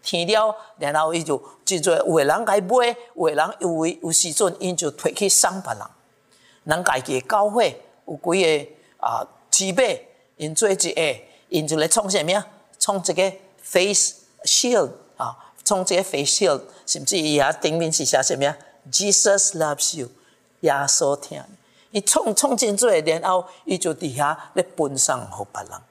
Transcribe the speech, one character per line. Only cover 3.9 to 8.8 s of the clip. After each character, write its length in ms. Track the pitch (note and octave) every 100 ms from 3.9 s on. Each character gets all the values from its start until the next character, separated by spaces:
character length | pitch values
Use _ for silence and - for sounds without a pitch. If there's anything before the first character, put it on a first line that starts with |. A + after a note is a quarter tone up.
| -
有 100 | E3+
时 200 | D#3+ F3
阵 240 | D3 G3 F3+
因 160 | F3+ F3
就 160 | D#3+
摕 220 | - D#3+
去 140 | - G3
送 340 | - F#3 F#3
别 120 | E3+
人。 80 | A2+ - _ _ _ _ _ _ _ -
咱 180 | D#3+
家 160 | F3 C3
己 200 | B2 C3
的 80 | -
教 220 | G#3+ G#3
会 320 | A3 G3 B2 - _ -
有 100 | D#3
几 280 | - F3+
个， 280 | E3+ D3+ C#3 -